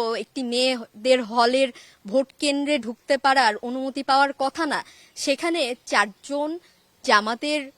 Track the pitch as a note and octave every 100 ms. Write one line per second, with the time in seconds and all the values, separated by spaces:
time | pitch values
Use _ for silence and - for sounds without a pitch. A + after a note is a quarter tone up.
0 | A3+ A3+ A3 C#4 B3 A#3+ B3+ B3 A3+ G#3+
1 | B3+ B3+ G#3 A#3+ A#3 C4 C4+ - - _
2 | G3 C4+ C4 _ D4 C#4 C#4+ D4 A3 A3+
3 | - C#4 C4+ C4+ A3+ G#3 A#3+ C4 C4+ C#4
4 | C4+ C4+ C#4 - C4+ D#4 D4+ F#3 - -
5 | - - D4 C4+ E4+ E4+ B3 B3 - G#3+
6 | G3+ - - C#4+ D4+ F4 - _ _ _
7 | - G#3 G#3+ A#3+ D4 D4+ C4+